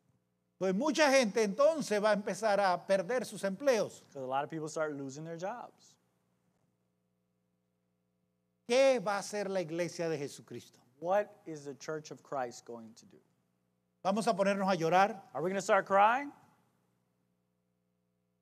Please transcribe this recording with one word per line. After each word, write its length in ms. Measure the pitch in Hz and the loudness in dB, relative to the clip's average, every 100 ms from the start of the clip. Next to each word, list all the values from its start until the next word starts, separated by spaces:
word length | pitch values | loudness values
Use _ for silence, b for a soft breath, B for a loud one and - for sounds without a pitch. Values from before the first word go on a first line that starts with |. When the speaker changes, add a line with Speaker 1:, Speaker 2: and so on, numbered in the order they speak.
| _ _ _ _ _ - | _ _ _ _ _ -6
Speaker 1:
Pues 160 | 185 | -2
mucha 380 | 190 302 294 294 | 0 0 4 6
gente 320 | 269 233 208 | 6 4 2
entonces 580 | 214 190 294 320 196 208 | 0 4 4 2 0 0
va 100 | 214 | 2
a 20 | |
empezar 460 | 208 208 180 220 202 | 2 -2 -2 0 2
a 180 | 196 175 - | 2 0 0
perder 380 | 190 180 247 208 | 0 0 -4 -6
sus 180 | 196 | -6
empleos. 600 | 196 190 285 226 147 - - | -6 -2 2 2 0 -6 -16
Speaker 2:
'Cause 100 | 139 | -10
a 40 | 127 | -4
lot 160 | 135 | -4
of 60 | 147 | -4
people 200 | 160 151 | -6 -6
start 240 | 160 156 | -4 -4
losing 320 | 143 139 135 160 | -4 -8 -10 -12
their 120 | 170 | -10
jobs. 580 | 185 240 - _ _ _ _ _ _ _ _ _ _ _ _ _ _ _ _ _ _ _ _ _ _ _ _ _ _ _ _ _ - | -8 -10 -14 _ _ _ _ _ _ _ _ _ _ _ _ _ _ _ _ _ _ _ _ _ _ _ _ _ _ _ _ _ 0
Speaker 1:
¿Qué 320 | 240 269 247 | 4 4 4
va 180 | 196 202 | 0 -4
a 20 | |
hacer 300 | - 208 196 | -4 -6 -2
la 120 | 190 | -2
iglesia 480 | 165 165 170 170 165 | -2 -4 -4 -4 -4
de 80 | 151 | -4
Jesucristo? 640 | 143 - 120 120 - _ _ _ | -6 -10 -16 -16 -16 _ _ _
Speaker 2:
What 280 | 165 196 208 - - | -2 0 0 -8 -14
is 200 | 156 143 | -12 -12
the 100 | 131 | -12
Church 360 | - 156 151 | -8 -10 -10
of 120 | 135 | -18
Christ 420 | - 139 123 117 - | -10 -6 -6 -10 -16
going 280 | 117 113 113 | -16 -16 -20
to 100 | 104 | -20
do? 140 | - _ _ _ _ _ _ _ _ | -20 _ _ _ _ _ _ _ _
Speaker 1:
¿Vamos 240 | 180 202 220 | -4 0 0
a 80 | 190 | 2
ponernos 340 | 196 202 190 | 0 2 0
a 60 | 190 | 2
llorar? 460 | 160 180 202 220 - | 4 4 4 0 -10
Speaker 2:
Are 80 | 127 | -4
we 80 | 165 | -2
gonna 120 | 196 | -2
start 240 | 190 202 190 | 2 2 4
crying? 460 | 196 208 247 285 - _ _ _ _ _ _ _ _ _ _ _ _ _ _ _ _ _ _ _ _ | 4 6 4 -4 -14 _ _ _ _ _ _ _ _ _ _ _ _ _ _ _ _ _ _ _ _